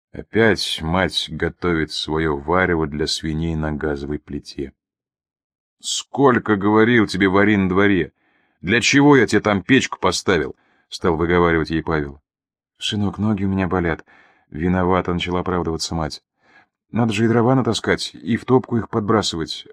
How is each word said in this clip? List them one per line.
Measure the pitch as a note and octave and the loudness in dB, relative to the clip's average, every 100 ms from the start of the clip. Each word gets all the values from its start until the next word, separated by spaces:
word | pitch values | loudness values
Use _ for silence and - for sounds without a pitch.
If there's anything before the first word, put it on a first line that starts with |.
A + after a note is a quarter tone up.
| _ | _
Опять | - - G#2 A2+ F2+ - - | -18 -4 2 2 2 -2 -6
мать | D#2+ F2+ F2+ - - | -2 0 0 -2 -6
готовит | D#2 E2+ - F2+ E2 D#2 | -6 -6 -4 -2 -2 -2
свое | - - D#2 D#2+ C#2+ | -6 -4 -2 -2 -2
варево | C#2+ F2+ F2+ E2 D#2 | -2 0 2 0 -2
для | D2 D2+ | -4 -4
свиней | - D#2+ D#2 E2 D#2+ | -4 -6 -4 -4 -4
на | D#2 | -4
газовой | D2 D2+ C#2+ C#2+ D2 | -4 -4 -6 -6 -10
плите. | - C#2+ - - C2+ - _ _ _ _ _ _ _ _ _ _ | -10 -14 -12 -12 -12 -14 _ _ _ _ _ _ _ _ _ _
«Сколько | - - - - C#3 A#2+ - G#2 | -8 -8 -6 2 4 4 0 0
говорил | G2+ G#2+ A2 A#2+ G2+ | 2 4 4 4 2
тебе, | F2+ G2 | 2 2
вари | F#2+ G2+ G#2 | 4 4 4
на | F#2+ | 2
дворе! | F2+ G2+ F#2+ D2 _ _ _ _ _ | 2 4 2 0 _ _ _ _ _
Для | E2 A2+ | -2 0
чего | - C#3 C#3+ C#3 | 2 4 6 6
я | G#2 | 4
тебе | G#2+ | 2
там | G#2+ G2 | 2 0
печку | - C3 - - | 2 2 2 -2
поставил?» — | F#2 F2 - F2+ C2+ - _ _ _ | -2 -2 0 0 -2 -8 _ _ _
стал | - F#2+ D#2+ | -4 -2 0
выговаривать | E2 F2 F2 E2 D2+ | 2 2 4 2 0
ей | D#2+ | -4
Павел. | D#2 D#2+ C#2 C#2 _ _ _ _ _ _ | -2 -4 -4 -10 _ _ _ _ _ _
«Сынок, | - G#2+ G2+ F2+ | -8 -4 -4 -2
ноги | G#2 G#2 G2 | -2 -2 -2
у | |
меня | F#2+ F#2 | -2 -2
болят». | F#2 E2+ D#2 - _ _ _ _ | -2 -2 -4 -8 _ _ _ _
Виновато | D2 F2 F#2 F2+ F#2 F2 | -4 0 2 2 0 0
начала | F2 F2+ F2+ | -4 -4 -4
оправдываться | F2+ F2+ E2 D#2+ - E2 | -2 -2 -4 -6 -6 -4
мать. | D2+ - _ _ _ _ _ _ _ | -6 -8 _ _ _ _ _ _ _
«Надо | A2 A#2 | -2 -2
же | G#2 A2+ | 0 2
и | |
дрова | A#2 A#2 C3 | 2 4 2
натаскать, | A#2+ G#2 - F2 - | 0 -2 0 -2 -4
и | - C#2+ A2+ | -10 -4 -4
в | - | 2
топку | B2 - A#2+ | 2 2 -2
их | G2 | -2
подбрасывать. | A#2 G2+ A2 F#2 E2+ D#2 - - | -4 0 0 0 -4 -8 -10 -16